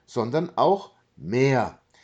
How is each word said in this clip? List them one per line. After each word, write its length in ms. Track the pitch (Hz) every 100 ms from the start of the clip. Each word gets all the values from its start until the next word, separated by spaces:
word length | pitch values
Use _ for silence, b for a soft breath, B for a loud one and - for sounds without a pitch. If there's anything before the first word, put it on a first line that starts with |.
| b
sondern 440 | - 117 143 170 -
auch 360 | 143 190 - _ _ _
mehr. 640 | 78 120 135 131 95 - _ b